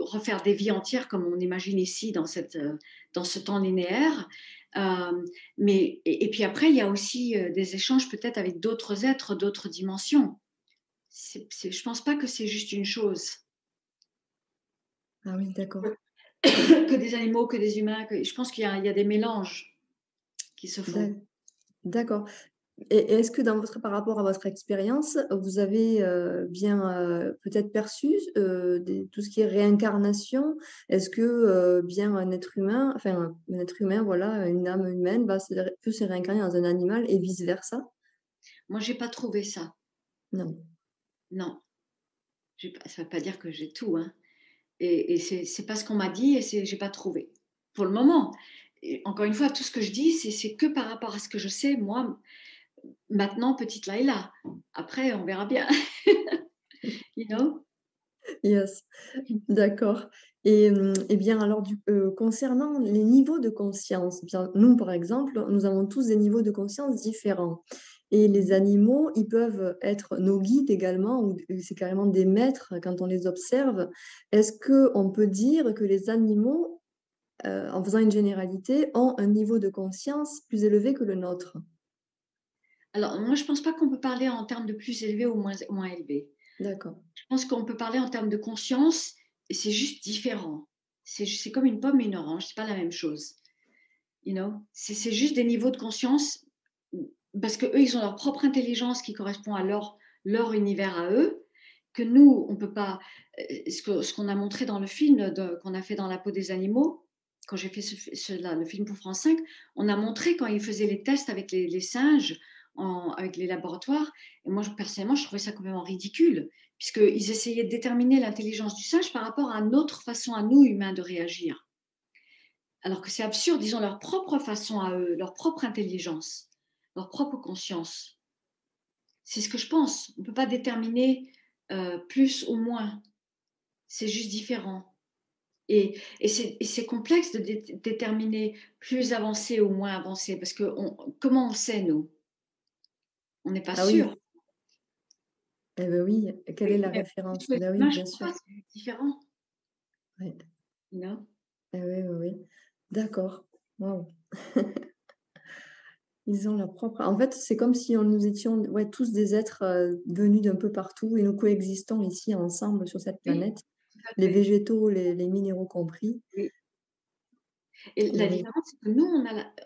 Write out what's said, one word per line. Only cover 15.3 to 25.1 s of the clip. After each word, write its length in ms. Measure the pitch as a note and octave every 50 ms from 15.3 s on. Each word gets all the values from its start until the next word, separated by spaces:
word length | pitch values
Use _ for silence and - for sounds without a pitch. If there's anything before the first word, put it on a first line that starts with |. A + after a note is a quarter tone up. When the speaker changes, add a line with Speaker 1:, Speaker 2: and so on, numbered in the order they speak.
| F#3
Speaker 2:
oui, 140 | F#3+ G3 F#3+ F#3+
d'accord. 380 | G3+ F#3+ F#3+ - F#3+ F#3+ G#3+ G#3+ - _ _ _ _ _ _ _ _ -
Speaker 1:
<coughs> 460 | C4+ - - - - - D#4+ D#4+ -
Que 60 | C4+
des 200 | - A3+ A3+ A#3+
animaux, 320 | A#3 A3+ A3 A3+ A#3 A#3+
que 100 | A#3+ B3
des 220 | G#3+ G#3 G#3+ G#3 G#3+
humains, 260 | G#3+ G#3+ G#3+ A3 A3
que, 180 | G#3+ G#3+ E3+ -
je 100 | - -
pense 180 | - B3+ B3
qu'il 120 | - A3 G#3+
y 40 |
a, 100 | G3+ G3
il 80 | G3 G3
y 40 | G3+
a 40 | F#3+
des 100 | G3+ G3+
mélanges 720 | G3+ G#3 G#3+ A3+ A#3 A3 G#3 F#3 - - - - - _ _ _ _ _ _ _ _ _ _ _ _ _ - - - _
qui 100 | _ - F#3
se 120 | - G3+
font. 280 | F#3 F3+ E3+ G#3 G#3 G#3
Speaker 2:
D'ac-, 120 | G3+ G3+ - _ _ _ _ _ _ _ _ _ _ _ -
d'accord. 440 | F3+ F3+ A#3 A#3 A3+ G#3+ G#3 G#3 G#3 - - - _ _ _ _ _ _ - - -
Et, 60 | G#3+
et 160 | G#3+ - - G#3+
est-ce 160 | A3+ A3+ A3+
que 100 | - -
dans 160 | A#3+ A3+ G#3+ G#3+
votre, 220 | G#3 - - A3+
par 100 | - G#3+
rapport 280 | G3+ G#3 G3+ A3 A3 G#3+
à 40 | G3+
votre 220 | F#3+ F#3+ F#3+ -
expérience, 680 | G3 G3 - - - G3+ G3 G3 A3 B3+ D4 D4+ -